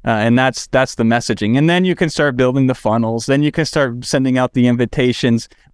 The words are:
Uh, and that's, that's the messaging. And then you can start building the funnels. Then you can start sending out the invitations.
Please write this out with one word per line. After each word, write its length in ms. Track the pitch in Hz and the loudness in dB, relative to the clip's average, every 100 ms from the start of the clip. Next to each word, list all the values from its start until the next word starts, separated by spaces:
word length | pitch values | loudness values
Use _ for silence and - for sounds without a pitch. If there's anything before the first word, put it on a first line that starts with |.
| - | -2
Uh, 40 | |
and 280 | 110 113 120 | -2 2 2
that's, 300 | 131 - - | 0 -4 -2
that's 260 | 127 131 | 0 0
the 80 | - | 0
messaging. 560 | 113 117 - 107 107 127 | 0 0 -2 -4 0 2
And 100 | 160 | 2
then 160 | 175 | 2
you 100 | 185 | 0
can 140 | 165 165 | 0 -2
start 280 | - 147 123 | 0 -2 2
building 300 | 127 135 131 | 0 2 0
the 80 | |
funnels. 520 | 127 - 113 113 113 123 | 0 -2 0 -2 -4 0
Then 160 | 139 | 0
you 100 | 147 | 0
can 140 | 165 151 | -2 -2
start 400 | 156 135 120 117 | 0 -2 -4 -4
sending 320 | 143 131 127 | -2 0 0
out 160 | 127 | 0
the 140 | 131 123 | 2 2
invitations. 840 | 120 120 - 127 117 127 117 - _ _ | 2 0 0 0 0 0 0 -4 _ _